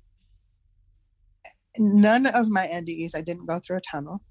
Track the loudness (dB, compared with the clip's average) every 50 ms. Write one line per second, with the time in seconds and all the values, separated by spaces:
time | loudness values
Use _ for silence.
0 | _ _ _ _ _ _ _ _ _ _ _ _ _ _ _ _ _ _ _ _
1 | _ _ _ _ _ _ _ _ _ -20 -20 _ _ _ _ 0 0 4 6 6
2 | 6 8 6 4 2 2 2 2 2 2 0 -2 -2 -2 -6 -8 -8 -8 -8 -8
3 | -8 -6 -6 -8 -6 -6 -8 -8 -6 -6 -6 -6 -6 -6 -8 -8 -6 -8 -10 -10
4 | -10 -10 -12 -14 -16 _